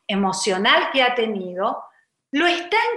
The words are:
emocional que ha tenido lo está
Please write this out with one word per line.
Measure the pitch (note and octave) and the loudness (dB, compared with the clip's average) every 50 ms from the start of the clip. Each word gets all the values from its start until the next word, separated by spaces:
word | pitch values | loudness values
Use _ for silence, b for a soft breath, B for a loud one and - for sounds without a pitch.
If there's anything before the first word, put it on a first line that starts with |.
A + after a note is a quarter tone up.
| _ | _
emocional | - G3+ G3 G3 F#3+ F3+ - - G#3+ A3+ F#3+ G3+ B3 D4 E4+ F4 - | -4 -2 0 0 0 0 -2 -2 -2 0 2 2 4 4 4 2 0
que | - C4+ B3+ | 0 2 2
ha | B3 B3 | 2 2
tenido | A#3+ A3 A3 G#3+ G3 F#3 F3+ F3+ F3+ G3 A#3 C4+ - B B B B B B _ _ _ - | 0 -2 -2 -2 -4 -6 -8 -6 -4 -2 -2 -4 -6 B B B B B B _ _ _ -6
lo | - C#4+ E4 | -2 0 2
está | F4 E4+ E4+ - - G#4 A4+ A#4 A#4 A#4+ | 2 0 0 -2 0 0 0 2 0 -2